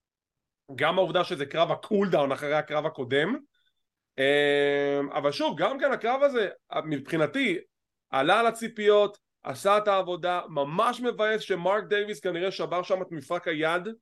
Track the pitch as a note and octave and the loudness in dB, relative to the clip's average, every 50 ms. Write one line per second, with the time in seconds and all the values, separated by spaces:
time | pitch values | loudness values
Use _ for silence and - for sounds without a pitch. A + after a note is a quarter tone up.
0 | _ _ _ _ _ _ _ _ _ _ _ _ _ - C3+ B2 D3 D#3+ E3+ F#3+ | _ _ _ _ _ _ _ _ _ _ _ _ _ -14 -4 -2 0 2 4 2
1 | F#3 D#3+ D#3+ F3+ E3+ - F#3 D3 D3 - - D#3 E3+ D#3 D3+ - - - A3 G3 | 2 2 2 0 0 0 -4 -6 -6 -4 -2 0 0 0 0 -4 -2 0 0 2
2 | G3+ F#3 F3 D#3 C#3+ C3+ C3 - D3 C#3+ D3+ D3+ D3 - D3 D3+ D3+ D#3+ - - | 2 4 4 2 2 2 0 -2 -2 -2 0 0 0 -2 -2 -2 -2 -2 -4 -6
3 | B2+ A#2 C3 C#3+ D#3 G3 C4 D4+ - _ _ _ _ _ _ _ _ _ _ _ | -4 0 2 2 2 2 -2 -4 -8 _ _ _ _ _ _ _ _ _ _ _
4 | _ _ _ - C3+ C#3 C#3+ D3 D3 C#3+ C#3+ C#3+ C#3+ C#3+ C#3+ C#3+ C#3+ C#3+ C#3+ C#3+ | _ _ _ 0 2 2 4 4 4 2 2 2 2 2 2 0 0 0 0 -2
5 | C#3+ C#3+ C3+ D3 C#3 C#3+ C#3+ - D#4 D4+ F#3 C#3+ E3+ A3 C4+ C4+ D#4 C#4 A#3+ - | -2 -4 -2 -2 -2 0 0 0 -2 -2 0 0 -2 -2 0 0 -2 0 0 0
6 | - A3+ B3+ C4+ C#4+ C#4+ C4 A#3 G3+ E3+ - - _ - - D#3 D3+ D#3 D3+ C3+ | -2 -2 0 2 2 2 2 0 -2 -2 -4 -10 _ -8 -6 -6 -4 -4 -4 -6
7 | A#2+ - E3+ D#3+ D3+ D3 D3+ C4+ C4+ G#3+ E3+ - - _ _ _ _ _ _ _ | -4 -2 0 0 0 0 0 0 0 0 -2 -4 -8 _ _ _ _ _ _ _
8 | _ _ - C3+ C#3 E3 G3 A3+ A#3 A3+ A3+ - A3+ A3 - G#3 G#3 G#3 G#3 G#3 | _ _ 0 2 4 4 4 4 4 2 0 -2 -6 -10 -6 0 4 6 6 6
9 | G#3 G3+ G3+ - _ _ _ _ - - C3 B2 - G3 G#3 G#3 G#3 G#3 G3 F#3+ | 6 4 0 -8 _ _ _ _ -10 -10 -8 -2 2 2 2 4 4 2 2 2
10 | F#3 F3 F3+ E3 D#3+ F3 F3+ F3+ - - D#3+ C#3+ C#3 C#3+ D#3+ F#3+ A3+ B3 A#3+ A#3+ | 0 -2 -4 -4 -2 -2 -2 -2 -4 -4 -4 -4 -4 -2 0 0 0 0 0 -2
11 | B3 A#3+ G3 F3+ G#3+ G#3+ A3 G#3+ G#3+ - F#3+ F3 E3+ F#3 G3+ G#3+ F#3+ D#3+ G#3 G#3 | -4 -4 -2 0 0 0 0 -2 -2 -4 -4 -2 0 0 0 0 0 -2 -2 -2
12 | G#3 G#3 G#3 - - F#3 E3+ E3+ F#3 F#3+ F#3 - E3 D3 E3+ F3+ F3+ - G3 F#3 | -2 -4 -6 -6 -4 -4 -4 -2 -2 -4 -4 -4 -6 -4 -4 -4 -2 -2 -2 -2
13 | F3+ - E3 D3+ - - F3 F3 - F#3 D#3+ D3+ D#3 D#3+ E3+ F3+ F3+ A3 A3+ - | -2 -6 -10 -10 -8 -6 -6 -4 -4 -4 -4 -2 0 0 0 -2 -4 -6 -12 -14